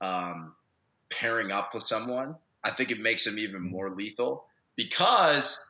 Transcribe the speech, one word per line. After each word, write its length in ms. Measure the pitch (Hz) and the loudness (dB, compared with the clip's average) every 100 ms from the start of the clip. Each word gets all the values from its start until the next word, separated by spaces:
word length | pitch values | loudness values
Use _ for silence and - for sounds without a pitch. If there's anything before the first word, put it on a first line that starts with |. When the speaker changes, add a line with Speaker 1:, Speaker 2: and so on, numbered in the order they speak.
Speaker 1:
um, 540 | 95 90 90 85 82 _ _ _ _ _ _ | -4 -2 -2 -8 -12 _ _ _ _ _ _
pairing 420 | - 117 113 98 | -4 0 0 0
up 220 | 98 - | -2 -4
with 140 | 113 - | -6 -2
someone, 480 | 110 120 127 135 160 _ _ | -2 -2 -4 -4 -10 _ _
I 80 | 107 | -6
think 180 | - 127 | -2 -2
it 80 | 110 | 0
makes 260 | 113 113 113 | 0 2 0
him 100 | 104 | -2
even 240 | 104 95 | -4 -4
Speaker 2:
Mm-hmm. 100 | 90 | -6
Speaker 1:
more 180 | 92 98 | -6 -6
lethal 560 | 95 107 - 127 - - _ _ | -6 -6 -2 -2 -2 -10 _ _
because 840 | - 104 - 196 233 165 147 - - | -6 -4 2 4 6 6 6 4 2